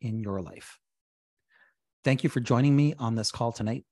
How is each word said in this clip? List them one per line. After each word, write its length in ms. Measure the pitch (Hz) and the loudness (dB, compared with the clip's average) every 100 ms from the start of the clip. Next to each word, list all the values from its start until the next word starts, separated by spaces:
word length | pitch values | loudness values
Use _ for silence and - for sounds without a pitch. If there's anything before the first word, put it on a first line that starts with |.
in 180 | 120 110 | -8 -6
your 220 | 104 98 | -4 -6
life. 380 | 87 - - - _ _ _ _ _ _ _ _ _ _ _ _ | -6 -12 -20 -20 _ _ _ _ _ _ _ _ _ _ _ _
Thank 220 | - 131 | 0 2
you 60 | 156 | 0
for 100 | 131 | -2
joining 340 | 117 120 139 | 2 4 6
me 200 | 143 147 156 | 6 4 0
on 160 | 117 | -2
this 160 | 113 110 | -2 -4
call 220 | - 117 | -2 -4
tonight. 320 | - 110 123 - | -2 -4 -6 -8